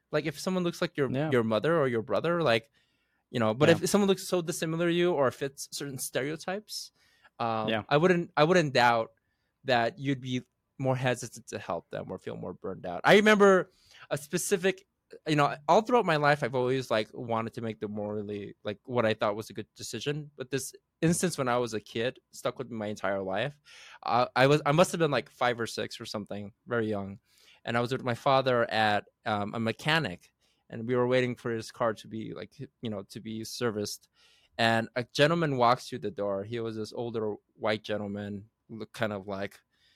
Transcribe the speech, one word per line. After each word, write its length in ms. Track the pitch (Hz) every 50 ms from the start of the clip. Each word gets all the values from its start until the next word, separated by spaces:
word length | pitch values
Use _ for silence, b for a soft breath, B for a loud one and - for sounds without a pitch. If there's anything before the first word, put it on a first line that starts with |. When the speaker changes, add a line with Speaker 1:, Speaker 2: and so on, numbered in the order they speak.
| _ -
Speaker 1:
Like, 140 | 151 151 143
if 120 | 160 - -
someone 240 | - 190 185 180 175
looks 180 | 170 170 -
like 160 | 180 - -
your, 120 | 147 139 120
Speaker 2:
Yeah. 180 | 123 135 156 156
Speaker 1:
your 120 | 131 120 113
mother 360 | 113 110 104 - 156 170 165
or 80 | 135
your 140 | 131 120 113 107
brother, 380 | 107 101 104 139 165 175 170 160
like, 260 | 123 113 113 - _ _ _ _ _ _ _ _ _ _ _ _ _
you 80 | - 123
know, 140 | 110 110 110
but 140 | 131 151 165
Speaker 2:
Yeah. 0 |
Speaker 1:
if 200 | 165 160 170 170
someone 180 | - 202 202 196
looks 180 | 190 190 -
so 140 | - 190 180
dissimilar 460 | 165 175 165 - 175 160 165 165 175
to 60 | 170 170
you 200 | 175 175 180 175
or 160 | 139 135 120
fits 360 | - - 143 139 - - - -
certain 260 | - - 147 143 131 135
stereotypes, 920 | - - - 131 131 143 - - - 185 185 214 214 - - - - - b b b b b b b b b -
um, 300 | 117 113 113 110 107 110
Speaker 2:
Yeah. 140 | 110 107 - -
Speaker 1:
I 80 | 143
wouldn't, 340 | 151 170 185 175 175 170 - -
I 60 | 143 151
wouldn't 280 | 165 185 180 151 139 127
doubt 380 | 120 120 120 117 113 113 - _ _ _ _ _ _ _ _ _ _ -
that 340 | 131 123 117 117 117 - -
you'd 220 | 135 139 139 127
be 200 | 131 127 127 127 - _ _ _ _ _ _ -
more 160 | 135 131 127
hesitant 500 | 123 135 127 120 - 123 113 - 117 -
to 120 | - - 104
help 300 | - - 87 85 _ -
them 180 | - 101 95 95
or 60 | 95 92
feel 160 | - 117 113
more 160 | 113 107 95 90
burned 320 | - - 95 92 - -
out. 160 | 90 87 - -
I 120 | 147 185
remember 560 | 214 208 220 214 196 202 196 190 180 - B B B B B B B B B
a 80 | 151
specific, 680 | 143 - - 180 170 - - 208 170 180 190 185 - _ _ _ _ _ _ - - -
you 80 | 160 151
know, 180 | 147 143 117 - - -
all 140 | - 170 220 220
throughout 220 | - 247 240 190
my 100 | 180 156
life, 260 | 147 147 143 147 147 143
I've 120 | 113 131
always, 340 | 127 123 123 135 135 123 -
like, 180 | 120 110 107 - -
wanted 400 | - 127 113 113 110 113 113 -
to 60 | 117
make 180 | 113 113 107 -
the 60 | 107 104
morally, 640 | 104 107 104 104 104 107 101 104 104 104 101 110 - _ -
like, 160 | 104 101 - _
what 200 | 131 123 120 113
I 80 | 110 110
thought 200 | - 117 104 104
was 140 | 110 110 -
a 40 | 98
good 140 | 113 104 _ _
decision. 560 | - 104 - - 110 - 143 147 151 143 147 _
But 120 | - 127 -
this 220 | 139 131 - - - - _ _ _ -
instance 360 | 165 165 175 - 196 170 -
when 100 | 143 131 123
I 80 | 120
was 160 | 123 123 113 110
a 40 | 104
kid 360 | - - - 113 113 131 135 - _ _ -
stuck 240 | - - 127 - -
with 100 | 127 113
me 60 | 117
my 100 | 110 104
entire 340 | 107 107 - - 95 101 98
life. 320 | 95 95 95 104 123 147 147 _ B B B B B B B B -
Uh, 240 | - 110 120 127 - -
I 120 | 120 131
was, 140 | 139 147 151 151
I 60 | 147
must 200 | 147 165 185 - -
have 60 | 170
been, 120 | 165 147
like, 180 | 139 117 - -
five 280 | _ - 127 123 117 120
or 80 | 113
six 320 | - - 113 107 - - -
or 40 | 113
something, 480 | - - 107 98 - 101 101 104 101 _ _ _
very 200 | 98 120 117 110
young. 320 | 110 104 98 98 95 98 - b b b b b b b b b
And 100 | 113 117
I 40 | 120
was 100 | 123 120
with 120 | 131 - 123
my 120 | 123 117
father 480 | - - 143 135 135 131 131 123 117 117 -
at, 340 | 98 110 110 107 104 101 - _ _ _ -
um, 280 | 117 107 104 101 104 -
a 40 | 117
mechanic, 720 | 113 113 110 - - 151 156 165 139 92 87 - _ _ _ _ _ _ _ _ _ -
and 180 | 117 113 113
we 80 | 120 127
were 100 | 123 123
waiting 280 | 123 127 131 127 123 117
for 160 | - - 120
his 180 | 117 110 107 -
car 220 | - - 123 113 107
to 120 | - -
be, 260 | 107 110 110 110 110 -
like, 180 | - 104 - _ - 131 - _ -
you 80 | 127 113
know, 140 | 104 98 101 _
to 80 | - 113
be 240 | 92 107 110 110 107
serviced. 640 | - - - 123 117 101 107 104 - - - _ _ b b b b b b b b b
And 300 | - 117 113 113 113 113 - -
a 80 | 123 120 _ -
gentleman 440 | 139 143 151 170 175 165 147 135
walks 320 | 123 120 117 123 - - -
through 100 | 127 120
the 120 | 104 104
door. 320 | 90 - 101 101 98 98 101
He 140 | 110 120 117
was 140 | 113 113 110
this 160 | 110 107 104 -
older 420 | 120 117 120 113 113 107 107 101 - _ _ _
white 280 | - 117 107 110 107 -
gentleman, 640 | - 104 104 104 101 101 104 104 101 104 98 107 _ _ _ _ -
look 220 | 120 107 107 _ -
kind 180 | - 113 104 104
of 140 | 98 95
like, 320 | 104 98 98 101 101 - - _ _ _ _ _ _ _